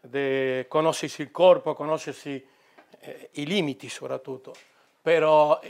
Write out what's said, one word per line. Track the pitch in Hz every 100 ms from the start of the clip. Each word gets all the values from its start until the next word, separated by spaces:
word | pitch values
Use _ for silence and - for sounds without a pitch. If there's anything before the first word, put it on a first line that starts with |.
di | 123 131 139 135 131 131 127
conoscersi | 156 160 156 151 -
il | 143
corpo, | - 180 170 156
conoscersi, | 147 147 156 - 135 143 135 _ _ _ _ _ -
eh, | - - -
i | - 147
limiti | 202 156 131 123
soprattutto. | - 131 131 - 131 - - _ _ _ _
Però | - 165 156 156 151 156 -